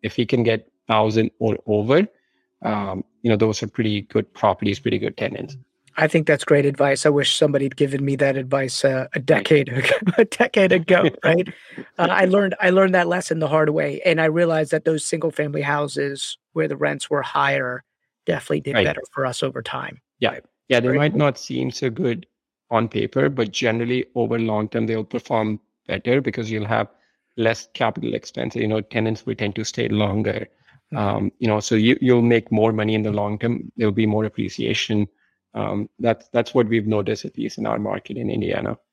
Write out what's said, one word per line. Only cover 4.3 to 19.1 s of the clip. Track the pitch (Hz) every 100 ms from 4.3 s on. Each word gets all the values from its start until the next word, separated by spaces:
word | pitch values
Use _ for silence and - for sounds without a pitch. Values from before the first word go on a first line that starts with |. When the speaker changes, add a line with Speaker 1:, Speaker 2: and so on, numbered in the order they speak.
Speaker 1:
properties, | - 107 95 107 101
pretty | - 107
good | 107 104
tenants. | - - - 139 - _ _ -
Speaker 2:
I | 156
think | 170 151
that's | 143
great | - 143 143
advice. | 139 139 139 151
I |
wish | 147 135 -
somebody | 151 143 135
had | -
given | 143 139
me | 139 135
that | 139 135
advice, | 131 139 135 -
uh, | 139 131 131
a | -
Speaker 1:
Right. | 123
Speaker 2:
decade | 160 - 151 139
ago, | 123 - - 196
<laughs> | -
a | 220
decade | - 233 - 190
ago, | 185 165 180 160 -
Speaker 1:
<laughs> |
Speaker 2:
right? | - 165 185 - - - - -
Uh, | 170
I | 190 185
learned, | 190 196 185
I | 190
learned | 185 190 185
that | 175
lesson | 175 - 160
the | 156
hard | 156 156
way. | 151 147 143 180
And | 160
I | 160
realized | 160 170 160 151
that | 156 156
those | 156 -
single | 165 160
family | - 151 147
houses | 143 147 147 135 143 139 - - _
where | 165 156
the | 143
rents | 147 143 -
were | 147
higher | 135 143 139 139 127 123 _ _ _ _ -
definitely | 151 - -
did | 139 123
Speaker 1:
Right. | 95
Speaker 2:
better | - -